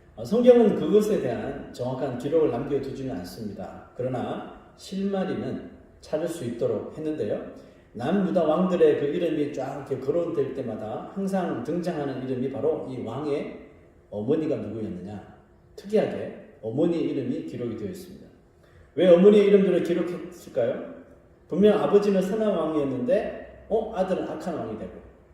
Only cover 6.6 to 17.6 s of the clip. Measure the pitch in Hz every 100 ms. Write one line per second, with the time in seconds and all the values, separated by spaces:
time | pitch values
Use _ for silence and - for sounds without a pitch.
6.6 | 127 104 104 147 156 151 104 - - -
7.6 | - - _ 104 135 202 180 175 156 160
8.6 | 185 175 156 139 143 170 170 151 143 -
9.6 | 127 143 131 127 135 165 165 - 131 139
10.6 | 117 107 107 127 - 196 190 190 165 127
11.6 | 123 175 170 151 139 127 127 123 135 135
12.6 | 151 156 - 127 107 123 151 143 - -
13.6 | - - - _ _ 104 110 160 151 123
14.6 | 104 110 104 90 92 101 - - - _
15.6 | _ - 196 214 - - - - - -
16.6 | 110 127 175 165 139 139 120 - - 120